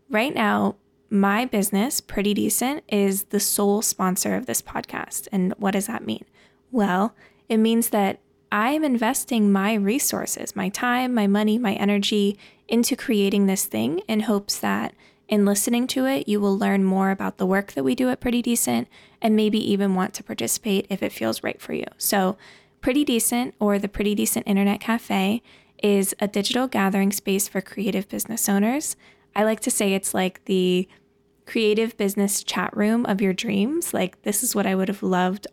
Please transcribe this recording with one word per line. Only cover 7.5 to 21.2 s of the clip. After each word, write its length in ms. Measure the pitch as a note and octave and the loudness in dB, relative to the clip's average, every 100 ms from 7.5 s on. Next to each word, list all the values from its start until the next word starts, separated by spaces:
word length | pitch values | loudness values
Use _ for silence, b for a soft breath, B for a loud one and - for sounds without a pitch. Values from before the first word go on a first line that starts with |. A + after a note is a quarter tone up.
| A3 | 2
means 320 | A3 A#3 A#3 | 4 4 2
that 300 | G#3+ G3 - _ _ - | 2 0 -2 _ _ -4
I'm 320 | G#3 A#3 D#4 | 0 0 0
investing 680 | D4+ A#3 A3+ C#4 - A#3 G#3 | 0 2 0 -2 -2 2 4
my 240 | F#3+ G3+ A3 | 4 2 0
resources, 800 | G3 C#4 - G3 - - - - | 0 0 0 -2 -4 -8 -8 -4
my 140 | F#3 | -4
time, 440 | - B3 B3 B3+ | -2 -2 0 0
my 140 | A#3+ G3 | 2 4
money, 320 | G#3 G#3+ A3 | 4 4 2
my 140 | A3 | 0
energy 640 | - G3+ G3+ G3+ G#3+ G3+ G3+ B B B | 0 2 2 2 2 2 0 B B B
into 280 | A#3 A#3 C4 | 0 0 -2
creating 500 | - G#3+ G3 G3+ G3 | 0 2 2 4 2
this 200 | F#3+ - | 0 -2
thing 340 | G#3+ A#3 E4+ G#4 | -2 -2 -2 -2
in 140 | G#3+ | -2
hopes 360 | A3 G3+ G3+ - | 0 0 -2 -4
that 360 | G#3 G3 - - b b b | -2 -2 -4 -10 b b b
in 180 | G#3 G3+ | 2 4
listening 400 | G3+ - A#3+ B3+ | 2 0 0 0
to 220 | C4+ C4 | 0 0
it, 200 | C4+ - | 0 0
you 140 | G#3 | 0
will 160 | G3+ G3 | 2 2
learn 260 | G3 G3 | 2 2
more 280 | F#3+ F#3+ F#3+ | 2 2 0
about 260 | G3 F#3+ - | 0 -4 -4
the 80 | F#3 | 0
work 280 | G3 G3+ | 0 -2
that 100 | - | -2
we 100 | C4+ | -2
do 160 | B3+ B3+ | 0 0
at 100 | - | 0
Pretty 220 | B3+ A#3+ | -2 -2
Decent 460 | A#3+ A#3 - A#3+ B3 B B B | 0 0 0 -2 -4 B B B
and 140 | A3+ G#3+ | 2 4
maybe 240 | G#3+ G#3+ - | 4 2 0
even 220 | G3 G3+ | 0 2
want 220 | F#3 F#3 - | 0 -2 -6
to 80 | |
participate 640 | - G#3+ A3+ - A3 G3 - | -12 -6 -4 -4 0 -2 -2
if 140 | F#3+ | -4
it 80 | - | -6
feels 320 | - | -4